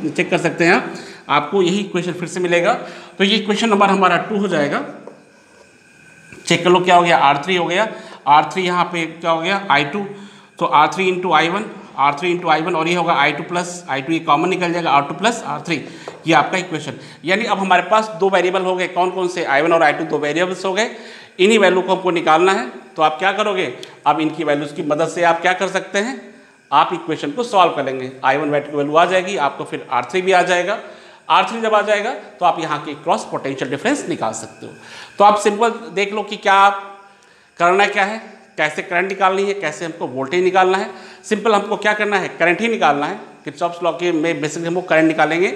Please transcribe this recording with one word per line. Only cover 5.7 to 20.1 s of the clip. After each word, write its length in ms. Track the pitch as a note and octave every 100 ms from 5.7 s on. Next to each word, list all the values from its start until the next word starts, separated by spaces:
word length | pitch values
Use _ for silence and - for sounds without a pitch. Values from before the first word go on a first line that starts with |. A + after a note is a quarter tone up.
| _ _ _ - - - - -
Check 180 | E3+
कर 60 | F3
लो 100 | F#3
क्या 140 | F3+ F3
हो 80 |
गया, 140 | F3 D#3
आर 220 | C#3 D3 E3+
थ्री 100 | F#3
हो 100 | E3
गया, 220 | F3+ A3 - - - -
आर 220 | D3 D#3
थ्री 100 | F#3
यहाँ 220 | F3+ F3+ F3
पे 200 | F3 D#3+
क्या 260 | D#3+ E3+
हो 100 | E3
गया, 240 | E3+ G3 G3
आई 140 | C#3+ D3
टू, 200 | G#3 G3 - - - - -
तो 60 | E3
R 200 | C#3+ D#3
three 220 | F#3 F#3+
into 220 | F3+ F#3
I 160 | D#3 E3
one, 160 | G3 G#3+ - - -
R 160 | C#3
three 200 | - F3+
into 160 | F3 F3
I 120 | D#3
one 140 | E3 E3
और 120 | D#3+
ये 60 | F3
होगा 180 | E3+ C#3+
I 160 | D3
two 120 | D3 E3+
plus 380 | F3 F3 - -
I 120 | C3+
two, 120 | C#3
ये 60 | E3
common 280 | D#3 D3 E3
निकल 240 | F#3 F3
जाएगा, 180 | F3 E3
आर 120 | C#3
टू 100 | D3 D3+
प्लस 260 | G#3+ A#3 C#3
आर 160 | D3
थ्री, 200 | D#3 D3+ - - - - D#3
ये 60 |
आपका 240 | D#3+ C#3 F#3
equation। 420 | F3+ D#3 C#3+ A2+ - - C#3+
यानी 200 | G3 A3+
अब 140 | G3
हमारे 240 | F#3+ F3+ F3+
पास 180 | D#3+ G#3+ E3
दो 100 | F#3+
variable 320 | F#3+ F3 F#3+
हो 140 | F#3 F#3
गए, 120 | F3+
कौन 220 | F3+ F#3
कौन 160 | F#3 F3+
से, 160 | F3 D#3+
आई 160 | C3+
वन 120 | E3
और 100 | E3
आई 100 | D3+
टू 100 | D3
दो 120 | D#3+